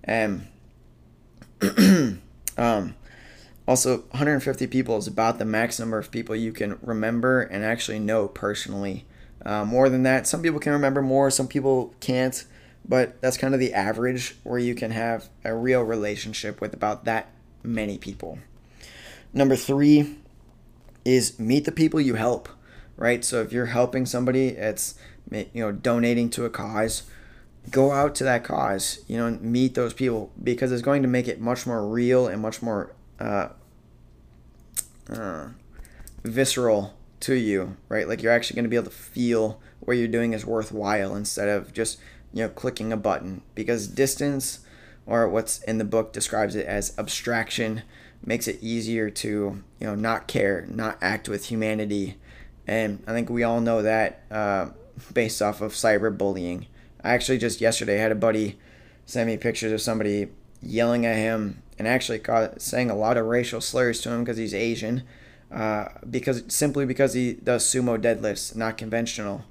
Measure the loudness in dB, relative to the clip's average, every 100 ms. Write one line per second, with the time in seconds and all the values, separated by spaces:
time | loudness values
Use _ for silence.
0 | 0 0 0 -2 -10 -20 -20 -20 -20 -20
1 | -20 -20 -20 -20 -20 -2 0 8 8 8
2 | 6 -2 -12 -10 -8 0 2 2 0 -8
3 | -20 -20 -20 -20 -20 -8 2 2 4 0
4 | -2 0 2 2 0 -2 0 0 0 -2
5 | -2 0 0 2 0 0 0 -2 -4 -4
6 | -4 -8 -6 -4 -4 -4 -6 -4 -4 -2
7 | 0 2 4 4 2 -2 -2 -2 -4 -2
8 | 0 2 0 -2 -4 -4 -6 -6 -6 -8
9 | -12 -20 -20 -12 -4 -2 2 6 6 6
10 | 4 2 0 0 0 0 0 2 2 2
11 | 2 4 4 2 0 0 2 2 0 -6
12 | -2 2 0 -2 -12 -20 -20 -20 0 2
13 | 2 0 -2 0 0 2 2 0 0 0
14 | 0 -2 -6 -10 -4 -2 0 -2 -4 -2
15 | -2 -4 -8 -10 -6 -2 2 4 2 0
16 | -2 -4 -6 -6 -8 -6 -8 -2 -2 -2
17 | -2 -2 -4 -20 -20 -12 -6 -4 -4 -6
18 | -10 -10 -12 -12 -18 -20 -20 -20 -20 -20
19 | -20 -20 -6 2 4 4 2 4 8 8
20 | 6 -4 -20 -20 -20 -20 -20 -20 -20 -6
21 | 4 4 4 -2 2 2 2 2 2 4
22 | 2 2 0 -2 -6 -20 -20 -20 -20 -2
23 | 0 0 0 -2 -2 -2 0 2 2 0
24 | -2 0 2 2 2 0 -4 -4 -6 -8
25 | -20 -20 -10 -8 -8 -6 -4 -2 0 4
26 | 4 2 0 -2 -4 -6 -4 0 0 -2
27 | -10 -20 -20 -20 -20 -20 0 4 4 4
28 | 2 2 2 2 0 0 0 0 -4 -6
29 | -6 -2 -2 -2 0 2 2 2 -2 0
30 | 0 0 -6 -4 -2 0 0 0 2 2
31 | 4 2 0 -4 -2 -2 -2 -2 -2 0
32 | 4 4 4 -2 -6 -4 -4 -4 -6 -14
33 | -20 -8 -2 -2 -2 -8 -20 -20 -20 -20
34 | -20 -20 -20 -20 -20 -20 -8 -6 -6 -20
35 | -14 -10 -8 -10 -12 -16 -20 -20 -20 -18
36 | -20 -12 -6 0 2 2 4 4 0 -12
37 | -20 -8 0 2 2 0 -2 -10 -6 -4
38 | -2 -2 2 2 2 -4 0 -2 -2 -12
39 | -12 -2 0 2 0 -4 -18 -12 -2 0
40 | 0 0 0 -2 -2 -4 -4 -4 0 0
41 | 0 -4 -6 -2 0 -2 -4 -4 -4 -4
42 | -16 -20 -10 -4 -4 -4 -6 -4 -4 -2
43 | 0 -2 -4 -12 -12 -6 -2 -2 -2 0
44 | 0 2 -2 -2 -6 -10 -18 -20 -20 -20
45 | -2 2 2 2 -2 -6 -2 -2 2 0
46 | 0 -6 -2 0 0 -2 -4 -4 -4 -6
47 | -6 -6 -2 -2 -2 -4 -4 -4 -10 -20
48 | -20 -14 -4 -4 -2 -6 -4 -4 -2 -2
49 | -2 -4 -4 -2 -2 -6 -16 -10 -6 -2
50 | -2 -2 -2 0 2 0 -4 -6 -6 -2
51 | -2 -2 -4 -6 -4 -2 -2 -2 -2 -2
52 | -4 -8 -20 -20 -20 -14 -4 -2 -2 -4
53 | -6 -4 -2 0 0 2 2 2 4 2
54 | 2 -2 -10 -4 0 0 -2 -10 -20 -20
55 | -2 0 0 0 0 0 -6 0 4 4
56 | 2 0 -2 0 -4 -6 -10 -20 -20 -6
57 | 0 0 2 0 0 2 2 2 0 2
58 | 2 2 2 2 -2 -6 -20 -20 -20 -20
59 | -8 -2 -2 0 -2 -2 -2 -2 -2 0
60 | 0 0 -2 -8 -20 -16 -4 0 2 2
61 | 2 2 0 0 -4 -8 -18 -6 0 0
62 | 0 -4 2 2 2 -4 -4 -2 0 0
63 | 2 2 2 0 0 -4 -2 0 0 0
64 | -4 -4 -2 -4 -4 -2 -2 -2 -2 -4
65 | -6 -20 -20 -20 -14 -6 -2 -2 -4 -12
66 | -6 -4 -2 -2 -2 0 0 0 -2 2
67 | 2 2 -2 -2 0 2 2 2 0 2
68 | 2 2 -2 -4 -6 -4 -6 -4 -4 -2
69 | -2 -4 -6 -8 -12